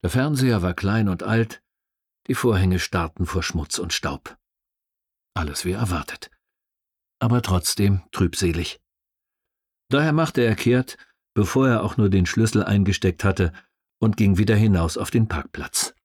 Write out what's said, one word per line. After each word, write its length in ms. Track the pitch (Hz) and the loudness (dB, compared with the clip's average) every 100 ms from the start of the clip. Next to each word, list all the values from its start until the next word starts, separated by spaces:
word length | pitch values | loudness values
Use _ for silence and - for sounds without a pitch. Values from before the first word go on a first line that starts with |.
Der 80 | 95 | -2
Fernseher 520 | 117 139 143 131 110 | -2 0 0 2 2
war 120 | 90 | 0
klein 340 | 87 95 110 104 | -2 -2 0 0
und 140 | 87 | -2
alt, 400 | 95 113 113 - _ _ _ _ _ _ - | -2 0 -2 -6 _ _ _ _ _ _ -6
die 80 | |
Vorhänge 460 | 127 123 101 92 92 | -2 2 2 2 2
starrten 440 | - 92 82 - | -2 -4 -6 -6
vor 180 | 90 87 | -4 -2
Schmutz 340 | - 82 76 - | -4 -6 -6 -8
und 140 | 87 | -6
Staub. 440 | - - 69 - - _ _ _ _ _ _ _ _ _ | -6 -6 -8 -14 -20 _ _ _ _ _ _ _ _ _
Alles 300 | - 78 69 | -8 -6 -6
wie 80 | 90 | -6
erwartet. 580 | 98 110 85 - - - _ _ _ _ _ _ _ _ _ | -4 -4 -4 -8 -16 -18 _ _ _ _ _ _ _ _ _
Aber 200 | 117 120 | 0 0
trotzdem 640 | - 92 - - 101 98 - | 2 -2 0 0 2 0 -4
trübselig. 680 | - 90 - 92 80 80 - _ _ _ _ _ _ _ _ _ _ _ | -2 -2 0 -2 -2 -6 -10 _ _ _ _ _ _ _ _ _ _ _
Daher 240 | 139 156 | 0 2
machte 300 | 151 156 - | 2 0 0
er 140 | 117 104 | 0 2
kehrt, 420 | - 123 131 - - _ _ | 2 2 0 -10 -20 _ _
bevor 340 | - 98 131 131 | -2 0 2 2
er 160 | 113 | 2
auch 120 | 95 - | 0 0
nur 140 | 104 | 2
den 160 | 95 87 | 4 2
Schlüssel 380 | - 110 107 | 2 2 2
eingesteckt 580 | - 104 95 98 95 - | 2 2 2 2 0 0
hatte, 300 | 101 95 87 - _ _ _ _ | -2 0 -2 -2 _ _ _ _
und 180 | 110 101 | -2 2
ging 200 | 101 92 | 2 4
wieder 200 | 107 107 | 2 4
hinaus 420 | 110 90 82 - | 4 4 0 -2
auf 120 | - | -2
den 180 | - 113 | 0 0
Parkplatz. 680 | 78 - - - - - _ | -2 -8 -14 -8 -6 -6 _